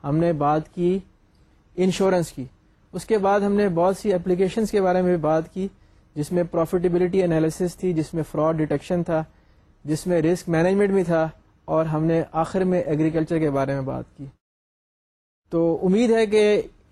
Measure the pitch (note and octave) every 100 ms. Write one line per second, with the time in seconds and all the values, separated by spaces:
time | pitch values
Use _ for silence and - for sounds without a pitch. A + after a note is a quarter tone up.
0 | D3 D3+ E3+ D#3 D3 D#3 D#3+ - F3 F#3+
1 | - _ _ _ _ _ _ - F#3 E3+
2 | F#3+ F3+ D#3+ - B2+ _ _ _ _ F3+
3 | - A3 G3 G3+ G3+ G3+ G#3 E3 F3+ F#3+
4 | G#3 F3+ F3+ F3+ F#3+ A3+ G#3+ G#3 F#3 F3+
5 | F3+ F3+ D3+ D#3+ E3+ F#3+ F#3+ - _ _
6 | _ D3 D3 F3+ E3+ E3+ D#3+ F#3 F3+ F3
7 | F3+ F#3+ F3+ D#3+ D#3+ - F3+ - F#3 D#3+
8 | D3+ E3 D3+ D#3 D#3 D#3+ D3+ C#3+ - F3
9 | E3+ D#3+ D#3+ _ _ _ _ _ C#3+ D#3
10 | F3+ F3 D#3+ F3 - D#3+ F3 G3 G3+ G3
11 | E3+ E3 D#3+ - _ _ - D#3 D#3+ D#3
12 | D#3+ E3 - D#3+ E3 F#3+ F#3 F3+ - D3+
13 | D#3 D#3+ D#3+ E3 D#3 C3+ C3+ C#3 C3 C3
14 | A#2+ - C3+ - _ _ _ _ _ _
15 | _ _ _ _ - E3+ E3+ E3 F#3 G3+
16 | A#3+ A3+ A3 G#3+ G#3 G3+ - - _